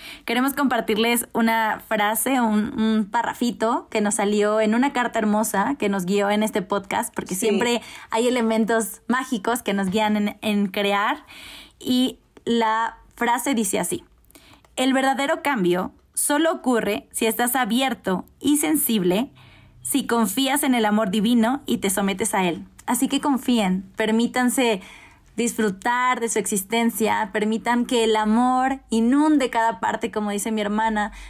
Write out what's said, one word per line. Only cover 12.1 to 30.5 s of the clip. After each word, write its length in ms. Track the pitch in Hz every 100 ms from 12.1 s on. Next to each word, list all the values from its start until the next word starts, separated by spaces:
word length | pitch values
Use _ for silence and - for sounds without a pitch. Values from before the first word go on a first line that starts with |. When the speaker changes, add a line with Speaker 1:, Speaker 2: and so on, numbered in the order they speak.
| - _ -
Speaker 1:
la 540 | - 233 220 220 226 - - -
frase 380 | 240 247 277
dice 240 | 233 208 202
así: 240 | 175 175 - _ _ - - - _
"El 180 | - 262
verdadero 480 | 262 269 262 277 330
cambio 500 | 285 254 175 180 - - _
solo 360 | - - 294 330
ocurre 540 | 349 254 233 202 208 -
si 140 | - 226
estás 280 | 220 240
abierto 680 | 262 233 233 269 202 - 180 - _
y 160 | 277 294
sensible, 760 | 311 302 - 220 175 185 269 - - - - -
si 220 | - 277 -
confías 560 | 233 214 262 262 285
en 100 | 285
el 100 | 247
amor 260 | 214 208 214
divino 520 | 220 208 240 220 285
y 140 | - 233
te 120 | 196
sometes 440 | 202 196 190 226
a 100 | 202
él". 200 | 185 165 - - -
Así 200 | 240 269
que 140 | 277
confíen, 640 | 302 254 262 240 190 185 - -
permítanse 840 | 220 226 240 254 247 247 240 196 - - - - - -
disfrutar 840 | 233 233 214 190 240 247 247 247
de 80 | 226
su 100 | 220
existencia, 880 | 208 202 190 226 233 - 208 208 214
permitan 540 | 214 214 226 233 240 240
que 160 | 240
el 120 | 220 214
amor 640 | 214 226 254 254 262 269 -
inunde 580 | 226 233 285 311 302 247
cada 280 | 233 226 -
parte, 320 | 220 - 240
como 200 | 220 208
dice 200 | 202 226